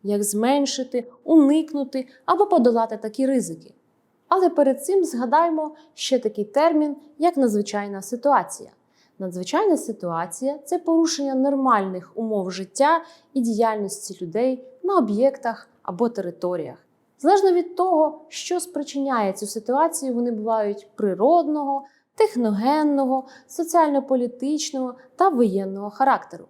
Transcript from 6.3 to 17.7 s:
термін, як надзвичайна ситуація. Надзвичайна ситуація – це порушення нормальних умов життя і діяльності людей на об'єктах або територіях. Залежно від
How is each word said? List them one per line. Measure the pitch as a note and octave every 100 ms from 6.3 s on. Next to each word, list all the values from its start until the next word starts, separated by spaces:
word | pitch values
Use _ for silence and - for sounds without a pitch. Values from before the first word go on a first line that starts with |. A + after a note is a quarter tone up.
| G#3 G#3
термін, | C#4 D#4+ D#4 D4+ C#4+ - _
як | E4 E4
надзвичайна | B3+ G#3 G#3 G#3 G3+ G3
ситуація. | F#3+ A#3+ C#4 B3+ F3 - D3 _ _ _ _ _
Надзвичайна | F#3+ F3+ F#3 D4+ G#4+ C#4+
ситуація – | - G#3+ F3 E3 E3+ - C4 D4 -
це | F4
порушення | E4 E4 D#4+ - C#4 C4
нормальних | C#4 C#4 C4 A3 F#3+ F#3 F3 -
умов | A3+ G#3+ F#3
життя | F#3 F#3 - C#4 E4 D#4+ - _
і | C4+
діяльності | A#3 G#3+ A3+ G#3+ G3 - - F#3+
людей | F3 F#3+ B3+ B3+ - -
на | F4+ F#4+
об'єктах | A3 G#3 C4+ C4+ A#3+ A3+ - _
або | - F3 A#3
територіях. | A#3 F#3 F3 F3+ F3+ C#3 - _ _ _ _
Залежно | D4 G4 G4
від | F4 F4